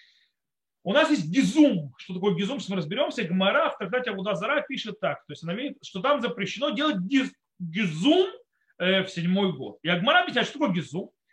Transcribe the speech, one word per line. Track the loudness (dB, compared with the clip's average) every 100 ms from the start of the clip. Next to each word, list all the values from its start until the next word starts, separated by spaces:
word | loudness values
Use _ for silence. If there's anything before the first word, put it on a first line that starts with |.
| _ _ _ _ _ _ _ _
У | 0
нас | 2 4
есть | 2 2
гизум. | 2 4 6 6 6 -4 -12
Что | -12
такое | -2 0
гизум, | 0 -2 -4
сейчас | -4
мы | -4
разберёмся. | -2 -2 -2 -2
Гмара | -2 2 4 4 2
в | -2
трактате | -4 -2 -2
Авода | -4 -4
Зара | -2 -2 -2
пишет | -2 -6 -8 -4
так. | -4 -4 -10
То |
есть | -12
она | -8
видит, | -6 -8 -10
что | -12 -4
там | 0 0
запрещено | 0 -4 -6 -4 -4
делать | 0 0 -2
гиз-, | 0 0 0 -4 _ -12
гизум, | -8 -2 -2 0 4 4 2 -2 -20 _ _ -4
э, | 0 2
в | 0
седьмой | -2 0 2 2
год. | -2 -8 -6
И | -2
Гмара | 0 4 4
объясняет, | 2 0 -2
что | 0
такое | 0
гизум. | 0 -4 -8 -10 _ _